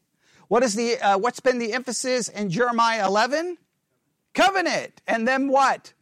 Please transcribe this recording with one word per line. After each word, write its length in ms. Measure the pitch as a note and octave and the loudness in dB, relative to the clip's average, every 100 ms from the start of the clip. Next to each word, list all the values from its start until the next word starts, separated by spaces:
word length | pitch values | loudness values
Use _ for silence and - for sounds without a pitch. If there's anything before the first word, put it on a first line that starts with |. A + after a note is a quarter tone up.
| _ _ _ _ _ | _ _ _ _ _
What 160 | A3 | 0
is 100 | B3+ | 2
the, 240 | G3+ A#3 A3+ | 0 -2 0
uh, 200 | G#3 G3 | 2 2
what's 220 | A#3+ - | 0 -2
been 180 | C4 B3+ | -2 0
the 140 | A#3 | -2
emphasis 560 | A#3+ B3+ A3 B3+ B3+ - | -6 -6 -6 -2 -2 -4
in 220 | G3+ G#3 | -6 -4
Jeremiah 560 | E3 A#3+ A#3 A#3 A3+ F#3+ | -2 0 2 0 2 0
eleven? 520 | G3+ B3 D#4 F4 F4 _ _ _ _ _ _ _ | 2 0 0 -4 -8 _ _ _ _ _ _ _
Covenant. 680 | - F4+ F#4+ E4 G3 A#2+ - - | 2 2 2 0 -2 -6 -10 -4
And 200 | A3 A3+ | -2 0
then 220 | C4 C#4 | 0 2
what? 440 | C4 C4 F#3+ - _ | 2 2 0 -6 _